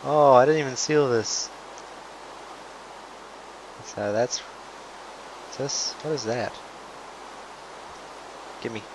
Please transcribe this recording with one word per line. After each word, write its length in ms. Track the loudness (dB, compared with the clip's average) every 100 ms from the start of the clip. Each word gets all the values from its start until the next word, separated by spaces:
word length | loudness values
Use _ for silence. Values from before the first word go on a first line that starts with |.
Oh, 300 | 4 8 12
I 120 | 12 12
didn't 160 | 6
even 140 | 2 -2
seal 340 | 2 4 6
this. 400 | 4 2 -2 -4 -10 -14 -14 -14 -16 -16 -16 -16 -16 -14 -14 -16 -16 -16 -16 -16 -16 -16 -16 -16 -16 -16 -14
So 300 | -12 -4 0
that's, 280 | 2 2 0 -8 -14 -16 -16 -16 -14 -14 -14 -14 -14
what's 140 | -14 -6
this? 380 | -4 -2 -4 -4
What 100 | -2
is 100 | -2
that? 360 | 0 -2 -2 -6 -14 -16 -16 -16 -16 -14 -14 -14 -14 -16 -16 -16 -14 -14 -14 -14 -14 -14 -14 -8
Gimme. 220 | -6 -6 -10